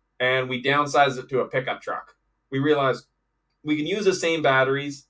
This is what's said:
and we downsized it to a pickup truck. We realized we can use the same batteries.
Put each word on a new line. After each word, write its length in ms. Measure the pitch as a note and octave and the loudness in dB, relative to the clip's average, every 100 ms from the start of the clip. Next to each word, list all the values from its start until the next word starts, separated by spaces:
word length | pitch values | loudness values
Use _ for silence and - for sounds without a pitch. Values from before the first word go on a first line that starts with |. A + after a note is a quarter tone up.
| _ _ | _ _
and 260 | B2+ C3 B2+ | 0 0 -2
we 160 | B2+ | -4
downsized 560 | C3 C#3+ C#3+ D3+ C#3 B2+ | 0 0 2 2 2 0
it 80 | B2 | -4
to 120 | C3 | -2
a 80 | - | -2
pickup 320 | C3 A#2 - | -4 -4 -8
truck. 340 | - F#2+ - _ _ _ _ | -8 -10 -12 _ _ _ _
We 100 | C3+ | -2
realized 480 | D3 D3 C3+ A#2+ - _ _ _ _ _ | 2 2 2 -2 -8 _ _ _ _ _
we 120 | D3+ D3+ | -4 -2
can 100 | D#3 | -2
use 200 | G#3 G3 | 0 0
the 80 | |
same 280 | F3 E3 E3 | 2 0 2
batteries. 640 | D3 C3+ C3 C#3 C#3+ C#3 | 2 2 2 0 -4 -12